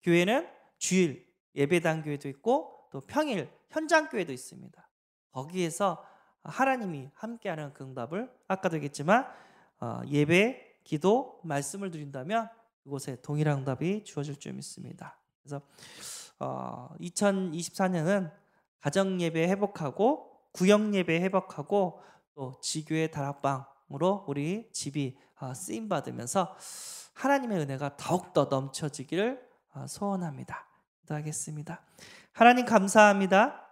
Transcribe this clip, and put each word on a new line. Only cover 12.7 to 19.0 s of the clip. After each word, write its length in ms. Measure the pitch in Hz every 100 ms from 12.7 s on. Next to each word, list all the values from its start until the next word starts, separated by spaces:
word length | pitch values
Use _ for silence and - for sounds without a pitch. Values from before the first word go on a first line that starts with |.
| _
그곳에 380 | - 139 139 127
동일한 360 | - 147 151 139
응답이 460 | 135 131 160 208
주어질 320 | 208 - 147 139
줄 160 | -
믿습니다. 680 | 131 143 - 123 - - - _ _
그래서, 200 | 139 143 - _ - - - - - _
어, 520 | 131 131 127 120 127 156
이천이십사 880 | 170 - 202 196 185 160 165 - 190
년은 420 | 180 156 202 175 - _ _ _ _
가정 420 | - 190